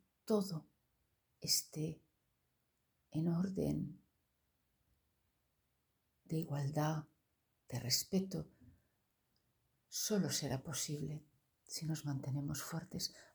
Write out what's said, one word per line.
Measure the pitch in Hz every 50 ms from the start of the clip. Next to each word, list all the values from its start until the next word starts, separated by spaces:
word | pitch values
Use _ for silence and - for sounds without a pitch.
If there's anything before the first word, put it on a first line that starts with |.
| _ _ _ _ _
todo | - 226 214 190 196 170 156 - - _ _ _ _ _ _ _ _ _ _ _ _ _ _
esté | - - - - - - - 156 151 165 160 - - _ _ _ _ _ _ _ _ _ _ _ _ _ _ _ _ _ _ _ _ _
en | - 156 160
orden, | 170 170 165 190 196 - - 147 147 147 151 - - - - - _ _ _ _ _ _ _ _ _ _ _ _ _ _ _ _ _ _ _ _ _ _ _ _ _ _ _ _ _ _ _ _ _ _ _ _ _ _ _ _ _ _ _ _
de | - 165
igualdad, | 160 165 - 143 143 139 139 151 156 151 156 160 156 156 - _ _ _ _ _ _ _ _ _ _ _ _
de | - 123
respeto, | - 131 123 - - - - 190 190 190 - 160 156 - - _ - - - - _ _ _ _ _ _ _ _ _ _ _ _ _ _ _ _ _ _ _ _ _ _
solo | - - - - 214 196 170 143
será | - - 151 131 131 131 -
posible | 170 131 - - - 147 147 156 151 151 151 - - _ _ _ _ _ _ _
si | - - - 160
nos | 151 160 - -
mantenemos | 143 143 135 - 135 131 143 139 147 151 - -
fuertes. | - 170 160 - - - 175 - - - - - - -